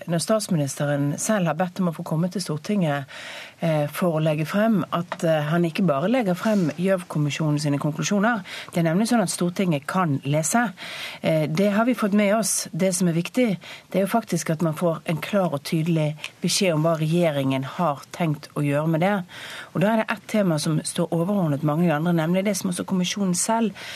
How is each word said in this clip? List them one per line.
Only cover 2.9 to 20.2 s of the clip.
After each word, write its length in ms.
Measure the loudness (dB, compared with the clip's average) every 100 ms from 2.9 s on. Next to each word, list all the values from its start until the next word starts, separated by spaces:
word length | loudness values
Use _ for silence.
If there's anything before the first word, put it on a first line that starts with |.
| 0 -4 -12 -16 -16 -16 -6
eh, 280 | -2 0 -2
for 280 | 0 0 2
å 60 |
legge 220 | 2 0 0
frem, 380 | 2 2 2 0
at, 280 | -2 -4 -2 0
eh, 160 | 2
han 220 | 2 2 2
ikke 200 | 2 2
bare 220 | 2 2
legger 280 | 2 0 0
frem 360 | 0 2 2
Gjørv-kommisjonen 880 | 0 0 0 0 -2 0 0 0 2
sine 200 | 0 0
konklusjoner. 640 | 0 -2 0 2 2 0 -4 -14 -6
Det 80 | 0
er 80 | 2
nemlig 220 | 2 4
sånn 120 | 2
at 60 | 2
Stortinget 580 | 0 -2 0 0 0 0
kan 360 | 0 2 0
lese. 480 | 0 0 2 2 0 -4 -12 -12 -12 -4
Eh, 260 | 0 2 2
det 260 | 2 2
har 100 | 2
vi 120 | 2 2
fått 180 | 2
med 200 | 2 4 2
oss. 340 | 0 -2 -4
Det 240 | -2 0 2
som 140 | 2
er 40 |
viktig, 440 | 2 0 0 0 0 -6 -18 -4
det 80 | -2
er 60 | 0
jo 140 | 0
faktisk 300 | 0 -2 -2
at 100 | 0
man 120 | 0
får 280 | 0 0 -2 -2
en 120 | -4
klar 340 | -2 0 0
og 120 | -2
tydelig 520 | -2 -2 0 2 0 -2 -10 -6
beskjed 340 | -2 0 2 2
om 80 |
hva 140 | 2 2
regjeringen 680 | 2 2 2 2 0 0
har 360 | -2 -2 -2 -2 -8
tenkt 340 | -4 -2 -2 -6 -4
å 80 |
gjøre 240 | 0 0 2
med 140 | 2
det. 220 | 2 0 -4 -12 -14 -16 -8
Og 80 | 0
da 60 | 2
er 100 | 2
det 140 | 0
ett 160 | -4